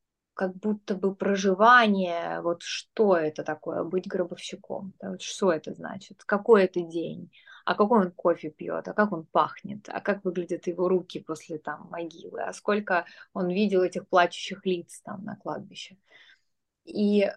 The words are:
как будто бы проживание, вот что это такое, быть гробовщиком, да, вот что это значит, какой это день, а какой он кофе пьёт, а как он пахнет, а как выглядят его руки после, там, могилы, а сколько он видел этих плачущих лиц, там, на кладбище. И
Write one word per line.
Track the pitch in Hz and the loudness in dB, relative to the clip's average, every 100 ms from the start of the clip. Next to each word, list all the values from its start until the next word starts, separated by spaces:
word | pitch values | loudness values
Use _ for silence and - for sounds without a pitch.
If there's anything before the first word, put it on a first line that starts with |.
| _ _ _ | _ _ _
как | - 190 185 | -6 -4 -4
будто | 214 208 - 190 | -4 -4 -4 -2
бы | 196 | -2
проживание, | 196 196 196 196 185 220 247 226 196 185 170 170 165 | -2 -2 0 2 4 8 8 8 4 0 -2 -4 -4
вот | 170 170 | -4 -4
что | - - - - 208 175 | -6 -10 -6 2 4 4
это | 156 156 | 2 -2
такое, | - 151 - 170 | -6 -6 -6 -6
быть | 170 185 190 | -2 -4 -2
гробовщиком, | 190 175 - - 190 - - 190 - | -4 -4 -6 -12 -14 -10 -10 -10 -12
да, | 190 | -10
вот | 180 | -10
что | - - 196 | -10 -2 0
это | 160 - | 0 -4
значит, | - - 196 - - | -12 -12 -12 -16 -16
какой | - 208 208 220 | -4 0 6 6
это | 185 - | 6 0
день, | 165 165 160 170 175 _ - - - | -4 -4 -6 -8 -14 _ -20 -10 -2
а | |
какой | 202 208 233 180 | 2 4 4 4
он | |
кофе | - 180 170 156 | 0 0 0 -4
пьёт, | - - - 180 | -10 -8 -6 -4
а | |
как | 180 208 | 0 0
он | 165 156 | -2 -2
пахнет, | 170 151 - - - - | 0 0 -2 -12 -12 -10
а | - | -6
как | - 196 | -2 -2
выглядят | 190 175 175 170 - | -2 -4 -4 -6 -6
его | 170 180 | -2 2
руки | 185 175 - | 0 -2 -12
после, | - 156 - 156 | -10 -12 -10 -12
там, | - 151 170 | -10 -12 -10
могилы, | 170 170 - - - | -10 -10 -12 -14 -10
а | - | -8
сколько | - - 208 208 180 - - - | -6 -2 -2 0 -2 -2 -10 -12
он | 196 180 | -6 -2
видел | 180 214 185 | 0 2 2
этих | 180 180 - | 0 -2 0
плачущих | 185 175 - - 190 190 | 2 2 0 -12 -6 -2
лиц, | 180 175 - | -2 -4 -16
там, | - - | -14 -12
на | - - | -10 -12
кладбище. | 165 147 135 - - - _ - - _ _ _ _ _ - | -8 -10 -10 -16 -18 -20 _ -20 -20 _ _ _ _ _ -10
И | - 208 208 196 | 0 2 4 2